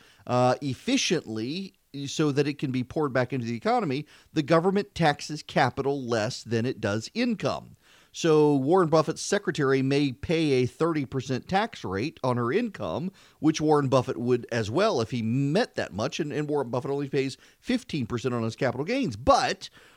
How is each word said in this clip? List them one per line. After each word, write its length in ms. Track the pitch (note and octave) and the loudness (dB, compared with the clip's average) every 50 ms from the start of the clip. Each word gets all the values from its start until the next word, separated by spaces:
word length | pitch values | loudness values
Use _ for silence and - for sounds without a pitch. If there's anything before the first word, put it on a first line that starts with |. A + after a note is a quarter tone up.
| _ _ _ _ _ - | _ _ _ _ _ -2
uh, 260 | A#2+ B2 B2+ B2 B2+ - C#3+ | 2 4 4 4 2 2 -2
efficiently 1120 | C3+ A#2+ - - A3+ C4+ B3 - - F3+ D3 - - A2 A2 A2+ B2+ D#3 F#3 G3 - - _ _ _ - C#3+ C#3 | -6 -6 -4 -2 -2 0 0 2 0 0 0 -2 -4 -6 -6 -4 -4 -6 -8 -10 -12 -16 _ _ _ -12 -10 -8
so 240 | C3+ - - D#3 D3 | -6 -2 0 0 2
that 160 | C3+ C#3+ C#3+ | 2 2 0
it 140 | D3 D3 - | 0 -2 -4
can 100 | - C3+ | -4 -2
be 140 | B2 B2+ A#2+ | -2 -2 -4
poured 280 | - - E3 D3+ C#3 A#2+ | -4 -2 -2 -2 0 0
back 200 | C3+ B2 - C#3+ | 0 -2 0 -2
into 140 | C3 A#2 | -4 -4
the 100 | A2+ A#2+ | -4 -6
economy. 500 | A2 - G#3+ B3 B3 G#3 D3 B2+ D3 D3+ - - - _ _ - | -4 -2 0 0 0 0 -2 -2 -4 -6 -10 -16 -20 _ _ -4
The 120 | D#3+ D3 | -4 2
government 500 | B2 E3 E3 E3 G3 F#3 G3+ G3 - _ | 4 4 4 4 4 2 0 -2 -4 _
taxes 480 | - E3 D3 C#3+ - - - D3+ D3+ - | 2 2 2 2 0 -4 -10 -10 -12 -12
capital 640 | - - E3+ C#3 B2 - - B2+ C#3 C#3+ C#3+ B2+ | -4 0 2 2 2 2 0 -2 -2 -2 -2 -2
less 380 | A#2 A#2+ A2 G#2 A#2 - - - | -2 0 0 0 -2 -4 -8 -6
than 220 | A2+ A#2 A2+ A2+ | -2 -2 0 0
it 140 | C3 - G#2+ | -2 -4 -2
does 300 | A2+ G2+ G2+ A#2 - - - | -2 -2 -2 -2 -4 -6 -4
income. 600 | A3 B3+ B3 A3 - - B2+ F2 C2 A#1+ A1+ - _ _ _ _ _ _ _ | -2 -2 -2 -2 -2 -2 -4 -4 -4 -8 -14 -20 _ _ _ _ _ _ _
So 460 | _ - - E3 D#3 D3+ D3+ D3 D3 | _ -2 2 4 6 6 6 6 6
Warren 320 | C#3 C3 C#3+ F3+ F#3+ F3 D3+ | 4 4 4 4 4 4 4
Buffett's 320 | D#3+ D#3+ D3+ E3 - - | 4 4 2 2 -2 -6
secretary 640 | - - G3 G3+ - F#3 C#3+ D3+ C#3 C3 C3+ C3+ C3 | -4 -2 -2 -2 -2 -2 -2 0 2 2 2 2 2
may 300 | C3+ C#3 C#3+ D3 C#3 A#2+ | 2 2 2 2 0 -2
pay 500 | - - - E3 E3 D#3+ D3 C3+ B2+ B2+ | -6 -4 -2 0 0 2 2 2 2 2
a 40 | |
thirty 380 | A#2 - - D#3+ E3+ E3 D3+ C3+ | 0 0 -2 -2 0 0 -2 -4
percent 420 | - - C3+ A#2+ C#3 C3 A2+ - | -4 -6 -6 -4 -4 -4 -6 -4
tax 380 | - F#3 G3 A3 A#3 - - - | -2 -2 -2 -2 -2 -6 -10 -8
rate 340 | G2+ F#2+ G2 A#2+ E3 - - - | -6 -4 -4 -4 -4 -6 -4 -2
on 120 | B2+ B2 A#2+ | -2 0 0
her 120 | A#2+ A#2 | 0 0
income, 600 | C#3+ A3 B3 A3 - - G#2 E2 E2+ A#2 E3 F#3+ - - - - _ _ | 0 0 -2 -2 -6 -8 -6 -4 -4 -4 -6 -6 -8 -12 -20 -20 _ _
which 220 | - D#3 D#3 - | 0 2 2 2
Warren 280 | D3+ D#3 D3+ D3 C#3+ B2+ | 2 4 4 4 4 4
Buffett 280 | C#3 B2+ A#2 C3 - | 4 2 2 2 -4
would 300 | - A#2+ A#2+ B2 A#2 A2 - | -4 0 0 0 0 0 -2
as 200 | A#2+ A#2 A2 G2 | -2 -2 -2 -2
well 320 | A#2 F3 G#3 A3+ F#3 B2+ A2+ | 0 0 2 2 2 0 -2
if 80 | - | -2
he 120 | C3 A#2+ A2 | -2 -2 -2
met 540 | A2 A#2+ C3+ C#3 C#3 D#3 G#3+ - - _ | 0 0 0 0 0 0 0 0 -2 _
that 160 | - G2+ - - | -6 -6 -6 -4
much, 260 | F#2+ A2+ C#3 - - | -4 -4 -4 -4 -4
and, 140 | E3 D3+ A2+ | -6 -4 -4
and 160 | D3 D3+ D3 | -4 -4 -2
Warren 220 | D3+ C#3+ C3 A#2+ | -2 -2 -2 -2
Buffett 200 | B2+ B2 D#3 C3+ | -4 -4 -4 -4
only 200 | C#3 C#3+ C#3+ C#3 | -4 -4 -4 -2
pays 260 | - C#3+ C3+ C3+ - - - - _ _ | -2 -2 -2 -2 -4 -10 -16 -20 _ _
fifteen 460 | _ - B3+ A#3+ - - - D3+ A#2+ | _ -2 -2 -2 -2 -4 -4 -4 -4
percent 280 | - B2 A2+ - C3 B2 | -2 -4 -2 -2 -2 -2
on 80 | A#2+ A2+ | 0 -2
his 140 | A2+ A2+ | -4 -2
capital 300 | - C#3+ B2 A2 B2 D3 | -2 -2 -2 0 -2 -4
gains. 280 | F3+ A#3+ C#4 C4 D#3 G#2+ | -2 -2 -2 -2 -2 -4
But 540 | G2+ C#3 C4 C#4 G3 C3+ C3+ G3 - - - - - - - _ | -2 2 4 4 4 4 0 -2 -4 -8 -16 -20 -20 -20 -20 _